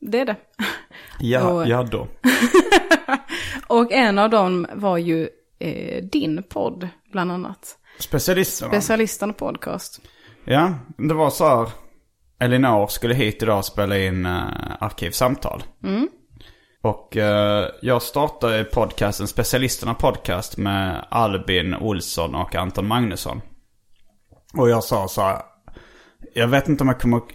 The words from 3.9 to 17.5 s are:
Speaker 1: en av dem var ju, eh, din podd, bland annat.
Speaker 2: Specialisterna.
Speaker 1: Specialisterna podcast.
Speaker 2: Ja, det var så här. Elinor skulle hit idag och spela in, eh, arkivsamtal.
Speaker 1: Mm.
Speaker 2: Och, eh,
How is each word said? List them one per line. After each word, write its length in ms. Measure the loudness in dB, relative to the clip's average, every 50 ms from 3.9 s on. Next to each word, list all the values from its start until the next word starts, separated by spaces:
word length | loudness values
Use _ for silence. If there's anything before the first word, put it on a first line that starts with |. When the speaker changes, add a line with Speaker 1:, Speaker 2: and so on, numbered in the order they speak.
Speaker 1:
en 260 | 4 4 4 4 4 4
av 120 | 4 6
dem 360 | 6 4 4 4 2 0 -2 -4 -6
var 240 | -2 0 0 0 2
ju, 300 | 2 0 0 0 0 -4 -6 _ _ _ _ _
eh, 460 | -6 -6 -6 -6 -8 -8 -8 -8 -6
din 380 | -2 -2 -2 0 0 -2 -4
podd, 460 | -6 -8 -6 -4 -4 -4 -4 -6 -10 -12 -12 _ _ _
bland 200 | -4 -4 -2 -2
annat. 460 | -4 -6 -6 -10 -12 -14 -18 -20 -20 _ _ _ -14 -14
Speaker 2:
Specialisterna. 720 | -8 -4 -2 -2 0 2 2 2 2 0 -2 -6 -4 -2
Speaker 1:
Specialisterna 600 | 0 0 2 2 2 2 2 0 -2 -4 -4 -6
podcast. 680 | -4 -6 -6 -6 -6 -8 -8 -8 -8 -8 -10 -12 -18 -20 -20 -20 _ _ -20 -20 -20 _ -4
Speaker 2:
Ja, 300 | 0 2 2 2 2 0 -4 -8 -14 -8 -2
det 160 | 0 0 2
var 160 | 2 2 2
så 180 | 2 2 4 4
här. 200 | 4 4 2 0 -6 -12 -20 -20 -20 _ _ _ _ _ _ _ _ _
Elinor 460 | 2 2 4 4 6 6 4 4 2
skulle 280 | 0 -2 -4 0 0 2
hit 280 | 2 2 0 0 -2
idag 160 | 0 0 2 0
och 60 | 0
spela 340 | -2 -2 -2 0 0 2 0
in, 280 | 0 0 -2 -2 -2
eh, 160 | -2 -2 -2 -4 -4 -6 -8 -8 -8 -8 -6
arkivsamtal. 840 | -6 -8 -6 -6 -8 -6 -2 0 0 0 0 -2 -4 -6 -6 -6 -10 -14 -16 _ -6
Speaker 1:
Mm. 240 | -4 -2 -2 -2 -4 -4 _ _ _ -20 -20 -20 -20 -20 _ _ _ _ _
Speaker 2:
Och, 340 | -2 -2 -2 -4 -10 _ -2
eh, 520 | 0 2 2 2 2 2 2